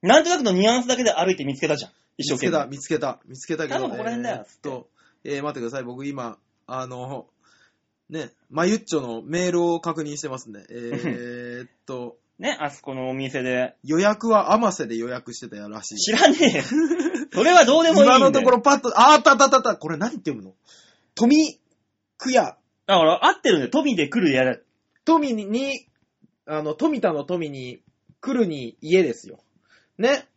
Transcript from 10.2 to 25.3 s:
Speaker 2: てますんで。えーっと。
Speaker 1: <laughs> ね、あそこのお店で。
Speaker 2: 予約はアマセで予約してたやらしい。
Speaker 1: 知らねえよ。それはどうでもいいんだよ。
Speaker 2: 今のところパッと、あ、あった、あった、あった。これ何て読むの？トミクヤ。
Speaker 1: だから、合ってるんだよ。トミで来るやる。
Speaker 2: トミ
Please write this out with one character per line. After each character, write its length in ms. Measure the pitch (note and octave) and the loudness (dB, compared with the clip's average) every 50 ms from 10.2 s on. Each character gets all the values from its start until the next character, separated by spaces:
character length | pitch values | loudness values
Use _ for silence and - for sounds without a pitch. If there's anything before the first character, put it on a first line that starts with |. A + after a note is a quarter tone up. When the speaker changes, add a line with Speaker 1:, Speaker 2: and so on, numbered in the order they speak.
Speaker 2:
て 80 | - D3 | -10 -10
ま 120 | C3 B2+ | -12 -12
す 100 | - A2+ | -14 -18
ん 20 | |
で。 140 | G#2+ G2+ - _ | -20 -20 -20 _
え 40 | A2 A#2+ A#2+ A#2+ A#2+ A#2+ A#2+ - A#2+ A#2+ A#2+ A#2+ A#2+ A#2+ B2 B2 A#2+ B2 | -16 -14 -12 -10 -10 -8 -6 -6 -8 -8 -10 -14 -14 -14 -14 -14 -14 -16
ー 60 | B2 - | -16 -18
っ 20 | _ _ _ | _ _ _
と。 300 | - C3 B2+ B2 A#2+ - _ | -14 -12 -12 -12 -14 -16 _
Speaker 1:
<laughs> 40 | _ _ _ _ | _ _ _ _
ね、 160 | - C4+ C#4+ - | -6 -6 -6 -4
あ 120 | D#3 C#3+ | -8 -8
そ 120 | C#3+ - | -8 -10
こ 120 | _ - C3 | _ -12 -10
の 140 | C3 B2+ C3 | -8 -6 -6
お 40 | C3 | -6
店 280 | C3+ C3+ C3 C3+ C#3 | -6 -6 -6 -6 -6
で。 340 | B2+ B2+ B2+ B2 B2+ - _ _ _ | -4 -2 -2 -2 -2 -4 _ _ _
Speaker 2:
予 160 | C3+ D#3 E3 | -4 -2 2
約 280 | G3 G#3 G#3+ G#3 A3 A3+ | 2 0 0 0 -2 0
は 240 | A3 G#3 - C#3+ | 2 2 2 2
ア 60 | G3 A3 | 0 2
マ 140 | A#3 G#3 | 2 -2
セ 140 | - - C#3+ | -2 -4 -8
で 100 | A2 A#2 | -8 -6
予 120 | A2+ A#2 B2 | -8 -8 -8
約 240 | B2 B2 _ - A#2 | -10 -12 _ -14 -16
し 60 | - | -16
て 80 | - A2+ | -16 -16
た 80 | - | -16
や 120 | G#2 - - | -16 -16 -14
ら 120 | G#2 A2 - | -16 -14 -14
し 80 | - | -14
い。 60 | - G#2 | -8 -6
Speaker 1:
知 140 | - - | -4 -2
ら 140 | A3 A#3+ F4 | 2 4 6
ね 100 | - - - | 4 6 6
え 160 | E4 A#3+ - | 2 2 2
よ。 60 | D3+ - - A#3+ D4+ E4 D4 F4 F4+ C#4+ D#4+ F#4 A#3+ C#4+ - | 0 -4 -2 -2 -2 -2 -2 -2 -2 -4 -4 -4 -6 -8 -6
そ 120 | - F3+ A3 | -2 0 2
れ 80 | D#4+ | 6
は 120 | F4+ F4 D4 | 8 8 8
ど 120 | A3+ C4+ D#4+ | 8 6 4
う 40 | E4 | 4
で 80 | E4 | 4
も 60 | D#4+ - | 6 6
い 20 | |
い 20 | |
ん 40 | C#4 | 8
だ 60 | B3 B3+ | 8 8
よ。 40 | C4 | 6
Speaker 2:
今 0 | |
の 140 | C#4 C4+ | 6 6
と 100 | C4+ C#4 | 4 4
こ 80 | A#3+ B3+ | 4 4
ろ 100 | B3 A#3 | 4 4
パ 140 | - C#4+ C#4 | 4 4 2
ッ 40 | C4+ | 4
と、 180 | - B3 - G3 | 2 -2 4 6
あ、 140 | A#3 C#4 | 8 8
あ 40 | D4+ | 8
っ 60 | D4 | 8
た、 100 | D4+ D#4+ | 6 4
あ 20 | C#4 | 6
っ 40 | A3+ | 6
た、 60 | C#4 | 4
あ 20 | |
っ 40 | B3 C4+ B3+ | 4 4 2
た。 140 | - A#3+ G3+ | 2 0 -4
こ 120 | - - D#3 | -4 -6 -8
れ 60 | E3 | -6
何 260 | D3+ F#3+ A#3+ C#4 A3+ | -4 -6 -6 -6 -8
て 80 | - D#3+ | -8 -8
読 60 | C3+ | -8
む 60 | A2 | -8
の？ 120 | G2 F#2+ _ _ _ _ _ _ _ _ _ _ _ _ _ | -12 -18 _ _ _ _ _ _ _ _ _ _ _ _ _
ト 140 | - A3 A#3 | 0 2 4
ミ 320 | C#4+ D#4 D#4 D4 - _ _ _ _ _ _ _ _ _ _ _ _ | 4 4 2 0 -4 _ _ _ _ _ _ _ _ _ _ _ _
ク 160 | _ - C4 | _ -6 0
ヤ。 240 | B3+ A#3+ F3 C3 - _ _ _ _ _ _ | 2 2 2 2 -6 _ _ _ _ _ _
Speaker 1:
だ 100 | - G3 | 2 4
か 80 | F3+ D#3+ | 4 6
ら、 220 | D#3 E3+ - - | 4 4 4 2
合 60 | D#4+ | 2
っ 80 | G4+ - | 2 2
て 100 | _ C#4+ | _ 2
る 60 | G3 | 2
ん 20 | D#3 | 2
だ 60 | C3 | 0
よ。 40 | - | 0
ト 140 | - D4 D#4+ | -2 0 0
ミ 100 | D4 A#3+ | 0 0
で 140 | E3+ D3 C#3 | -2 -2 -2
来 180 | - A#3+ F#3 | 0 0 0
る 60 | D#3 | 2
や 100 | C3+ B2+ | 2 2
る。 240 | B2+ B2+ A#2+ - _ _ _ _ _ _ _ _ _ | 0 0 -2 -6 _ _ _ _ _ _ _ _ _
Speaker 2:
ト 160 | - D#4+ E4 | 2 2 2
ミ 120 | D4 C#4 | 2 -2